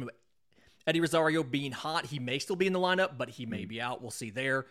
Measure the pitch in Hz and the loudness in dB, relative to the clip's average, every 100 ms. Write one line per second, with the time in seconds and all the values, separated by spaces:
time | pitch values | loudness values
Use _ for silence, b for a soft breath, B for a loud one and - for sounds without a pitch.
0 | 120 - _ _ _ _ _ _ - 165 | -8 -12 _ _ _ _ _ _ 0 2
1 | 160 160 160 160 131 139 139 123 151 160 | 4 4 4 4 2 -2 -2 -6 -4 -4
2 | 135 143 123 139 - 180 190 185 180 185 | -4 -6 -4 -4 -2 2 2 4 4 4
3 | 185 127 123 127 113 104 104 113 120 123 | 2 0 -8 -6 -6 -6 -6 -6 -4 -6
4 | 117 - 117 107 135 135 127 | -8 -10 -8 -2 0 0 -2